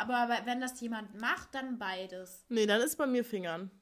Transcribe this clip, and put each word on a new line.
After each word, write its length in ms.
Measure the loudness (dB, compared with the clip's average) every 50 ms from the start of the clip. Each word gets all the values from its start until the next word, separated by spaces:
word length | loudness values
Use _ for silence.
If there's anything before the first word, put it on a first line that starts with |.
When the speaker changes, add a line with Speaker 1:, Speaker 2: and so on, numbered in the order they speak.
Speaker 1:
aber 280 | -2 0 2 2 4 4 2
we-, 140 | 0 0
wenn 140 | 0 -2 -2
das 200 | -2 -4 -4 -6
jemand 400 | -6 -4 -4 -4 -6 -8 -8 -4
macht, 340 | -2 0 0 -2 -4 -8 -6
dann 240 | -6 -4 -4 -4 -4
beides. 680 | -2 -4 -4 -4 -6 -8 -8 -10 -12 -12 -16 -16 -8 0
Speaker 2:
Nee, 180 | 2 4 6
dann 140 | 6 6 6
ist 160 | 4 2 2
bei 100 | 0 2
mir 180 | 2 4 2 2
Fingern. 460 | 0 -2 -4 -2 -2 -4 -4 -6 -10 -12 -16